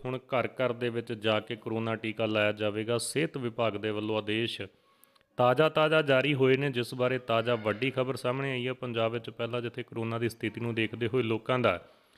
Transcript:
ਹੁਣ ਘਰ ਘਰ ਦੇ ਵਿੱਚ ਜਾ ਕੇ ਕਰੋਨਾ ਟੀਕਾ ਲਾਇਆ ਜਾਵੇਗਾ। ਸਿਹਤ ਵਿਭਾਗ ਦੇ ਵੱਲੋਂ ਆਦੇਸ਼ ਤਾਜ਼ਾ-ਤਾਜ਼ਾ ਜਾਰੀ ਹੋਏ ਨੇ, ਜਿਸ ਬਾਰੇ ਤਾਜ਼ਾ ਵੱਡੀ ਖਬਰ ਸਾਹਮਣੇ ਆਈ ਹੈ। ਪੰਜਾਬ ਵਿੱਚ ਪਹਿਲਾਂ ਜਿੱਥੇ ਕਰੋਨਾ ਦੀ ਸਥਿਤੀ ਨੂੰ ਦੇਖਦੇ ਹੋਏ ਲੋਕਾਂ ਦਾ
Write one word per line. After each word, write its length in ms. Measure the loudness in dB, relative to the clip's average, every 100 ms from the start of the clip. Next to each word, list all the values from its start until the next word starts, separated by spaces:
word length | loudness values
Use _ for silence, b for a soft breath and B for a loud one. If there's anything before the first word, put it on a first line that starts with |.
ਹੁਣ 140 | -6 -8
ਘਰ 280 | -2 -2 -2
ਘਰ 260 | -2 -2
ਦੇ 160 | 0 -2
ਵਿੱਚ 240 | -4 -6
ਜਾ 280 | -4 0 0
ਕੇ 160 | 0 -8
ਕਰੋਨਾ 380 | -6 -4 -2
ਟੀਕਾ 320 | -4 -4 -2 0
ਲਾਇਆ 260 | 2 2
ਜਾਵੇਗਾ। 460 | 2 -2 -2 -2 -2
ਸਿਹਤ 380 | -2 -2 -2 -4
ਵਿਭਾਗ 380 | -6 -2 -2 -2
ਦੇ 140 | -4
ਵੱਲੋਂ 260 | -4 -2 -2
ਆਦੇਸ਼ 420 | -2 -2 -2 -6 -12 b b b b b _ 2
ਤਾਜ਼ਾ-ਤਾਜ਼ਾ 680 | 4 6 4 4 4 4
ਜਾਰੀ 320 | 4 4 4
ਹੋਏ 220 | 4 6 6
ਨੇ, 140 | 2
ਜਿਸ 240 | -2 -4
ਬਾਰੇ 240 | 0 0 0
ਤਾਜ਼ਾ 360 | 2 2 2
ਵੱਡੀ 360 | 0 0 0 0
ਖਬਰ 260 | 0 -2 -2
ਸਾਹਮਣੇ 340 | -2 -2 -2
ਆਈ 160 | -4 -4
ਹੈ। 60 |
ਪੰਜਾਬ 400 | -6 -4 0 0
ਵਿੱਚ 180 | 0 -6
ਪਹਿਲਾਂ 300 | -6 -4 -4
ਜਿੱਥੇ 200 | -6 -8
ਕਰੋਨਾ 360 | -8 -6 -4 0
ਦੀ 100 | -2
ਸਥਿਤੀ 320 | -2 -6 -4
ਨੂੰ 140 | -2
ਦੇਖਦੇ 340 | 0 -2 -2 -2
ਹੋਏ 140 | 0
ਲੋਕਾਂ 360 | 0 -2 0 2
ਦਾ 260 | 4 2 b b b